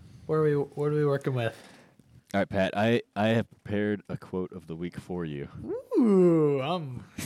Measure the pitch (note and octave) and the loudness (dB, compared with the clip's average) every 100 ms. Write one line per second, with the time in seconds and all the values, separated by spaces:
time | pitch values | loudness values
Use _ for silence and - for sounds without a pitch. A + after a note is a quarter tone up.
0 | - - - D#3 D3+ C#3+ C#3 - D3 D3+ | -20 -14 -2 0 2 2 -2 -4 -2 0
1 | D3 C#3 C#3+ B2+ A2+ - - - - _ | 2 0 0 -2 -2 -4 -14 -20 -20 _
2 | _ - - G2 F#2 G2 F#2+ - A2+ A#2 | _ -20 -4 -2 0 0 0 2 2 2
3 | - - A2 A#2 G2+ - - G#2 G#2 G#2 | -2 -2 2 2 -2 -8 -6 -2 0 -2
4 | - - - F#2 F2+ F2+ D#2 E2 F2 - | -6 -12 -8 -6 -6 -10 -12 -8 -8 -10
5 | - F2+ E2 C#2+ C#2 - A3+ A4+ C#5 A4+ | -8 -6 -6 -8 -10 -12 -10 -10 -2 2
6 | A#3 F#3+ F3+ E3 D3+ C#3 C3+ F3+ C#3+ B2 | 4 6 6 6 4 2 -2 -4 -6 -12
7 | - - | -14 -12